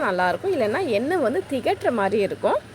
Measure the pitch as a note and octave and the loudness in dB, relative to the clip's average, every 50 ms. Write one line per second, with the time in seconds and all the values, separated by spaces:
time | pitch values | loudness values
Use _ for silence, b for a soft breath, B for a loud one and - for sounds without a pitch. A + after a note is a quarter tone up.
0 | - G#3 F#3 F3+ F#3 F3+ - - - G4 F#4 C#4 A3 G#3 A#3 F4+ F#4+ C#4 G#3 G3+ | 0 0 2 2 2 2 2 0 0 0 0 2 0 0 0 0 0 0 0 0
1 | B3 D4 F#4 F4 C4 G#3+ C#4 F#4+ - - C#4 A#3+ - E4 G4 - - D#4+ B3 G#3+ | 0 0 0 0 0 0 0 -2 -2 -2 -4 -2 0 0 -2 0 0 0 0 2
2 | G3 F#3+ G3+ A3 G3 F#3 D3+ - - - A4 D5+ - - | 0 2 2 2 0 0 -2 0 0 0 0 0 -2 -6